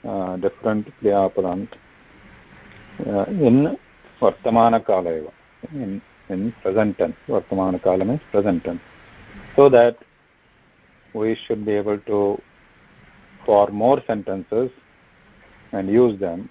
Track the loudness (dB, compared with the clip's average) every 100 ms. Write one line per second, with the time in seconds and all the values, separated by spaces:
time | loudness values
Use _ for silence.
0 | -8 -8 -8 -4 -6 -4 -4 -4 -6 _
1 | 0 0 0 -2 -4 -6 -10 -16 _ _
2 | _ -20 -20 -20 _ -20 -20 -20 -20 -14
3 | -6 -4 -4 2 4 4 2 -4 _ _
4 | -20 _ -2 0 0 4 4 2 0 -2
5 | -2 -6 -10 _ _ _ -14 -10 -8 -10
6 | _ _ _ -6 -6 -4 -2 0 -2 -2
7 | -4 -4 -4 -4 -2 -2 -2 0 0 0
8 | -2 -4 -4 -2 0 -2 -4 -10 -14 -20
9 | -20 -20 -20 -20 -4 4 6 8 6 2
10 | -20 _ _ _ _ _ _ _ _ _
11 | _ -4 -2 -4 -4 -4 -2 -2 -2 -4
12 | -2 0 0 -2 _ _ _ _ _ _
13 | _ _ _ -10 2 4 4 2 2 2
14 | 0 -6 -6 -10 -4 -4 -4 -8 _ _
15 | _ _ _ _ _ _ -12 -8 0 2
16 | 2 0 -8 -8 -14